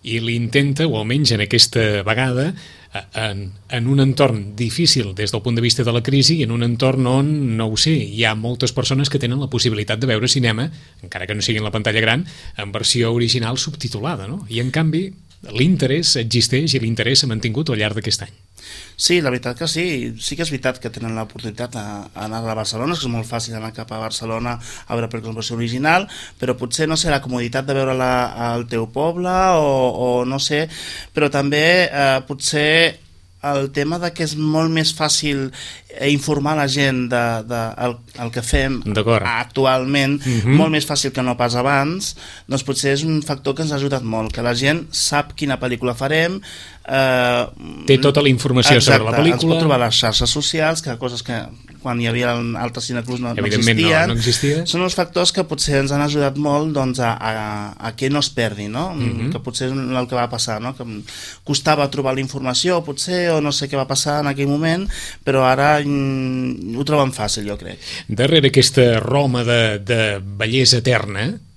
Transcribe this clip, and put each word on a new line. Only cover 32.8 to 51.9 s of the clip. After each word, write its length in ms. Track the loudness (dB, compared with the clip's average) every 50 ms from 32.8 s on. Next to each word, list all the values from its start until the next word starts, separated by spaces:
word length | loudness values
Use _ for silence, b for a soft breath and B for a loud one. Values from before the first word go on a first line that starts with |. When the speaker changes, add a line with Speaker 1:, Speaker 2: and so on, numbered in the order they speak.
| 4 4 0 -6 -20 -20 -20 -20 -20 -20 -18 -8 -4
Speaker 2:
el 220 | -2 -2 -2 -2 -2
tema 300 | -2 -2 -2 -2 -2 -2
de 60 | -4 -6 -2
que 80 | -2 -4
és 60 | -2 -2
molt 380 | 0 0 2 2 2 2 2 2
més 160 | 2 0 0 0
fàcil, 480 | 0 0 0 0 0 0 0 -2 -2 -4 -6 B B B B B B B -18
eh, 160 | -8 -2 2 2
informar 460 | 2 2 2 0 0 2 2 0 2 2
la 80 | 0
gent 380 | 0 2 2 2 2 2 0 0 0
de, 80 | 0 0 2 0 0 -2 -4
de 140 | -4 -4 -4 -4 -6 -4 -4 -4
el, 80 | -4 -4 -6 -14 -20 -12 -10 -8
el 80 | -6 -6
que 80 | -6
fem 380 | -2 0 2 2 2 2 -2 -4
Speaker 1:
D'acord. 400 | -4 0 0 2 4 4 2 2 2 0
Speaker 2:
actualment, 880 | -2 -2 -4 -2 0 2 4 4 4 2 2 0 2 2 2 2 0 0 0
Speaker 1:
Mhm. 320 | 0 0 2 4 6 6
Speaker 2:
molt 160 | 6 6 6 2
més 140 | 0 0 -2
fàcil 240 | -2 -2 -2 -2 -2
que 80 | -2
no 140 | -2 -2 0 0
pas 160 | 0 0 0
abans, 640 | 0 2 2 2 2 2 0 -2 -4 -6 -8 -10 B B B B B B -4
doncs 160 | -4 -4 -2
potser 300 | -4 -4 -2 0 0 0
és 80 | 0 0
un 140 | 0 0 0
factor 320 | 0 -2 -6 -4 -2 -4 -2
que 80 | -2
ens 80 | -2 -2
ha 80 | -2 -2
ajudat 240 | -2 -2 -2 -2
molt, 300 | -2 -4 -4 -4 -4 -4 -4
que 80 | -2
la 140 | -2 -2 0
gent 320 | 2 2 2 0 0 -4 -6
sap 460 | -4 -4 -2 0 0 0 -2 -2 -6
quina 240 | -6 -2 -2 -2 -2
pel·lícula 340 | -2 -4 -2 -2 -2 -2 -2
farem, 460 | -2 -2 0 2 2 2 0 -2 -6 B B B B B B B B -8 -2
eh, 580 | 2 2 4 4 4 4 4 2 2 0 -2 -4 -8 -14 -14 -14 -12 -6 4
Speaker 1:
Té 120 | 4 4 6
tota 240 | 6 4 4 4
la 60 | 4 4
informació 500 | 2 2 2 2 2 4 6 6 6 6
sobre 180 | 8 6 6 6
la 120 | 4 2
Speaker 2:
exacte, 100 | 2 4
Speaker 1:
pel·lícula. 120 | 4 4 4 4
Speaker 2:
ens 60 | 2
pot 140 | 2 2 4
trobar 160 | 4 4 4 4
a 40 | 4
les 80 | 2 2 2
xarxes 300 | 2 2 2 2 0 0
socials, 520 | 0 0 -2 -2 0 0 0 0 0 -2
que 140 | -4 -6 -6 -4
coses 240 | -6 -6 -6 -6
que 160 | -8 -6 -6 -6 -6 -10 -14 -18 -20 -20 -20 -10
quan 180 | -6 -4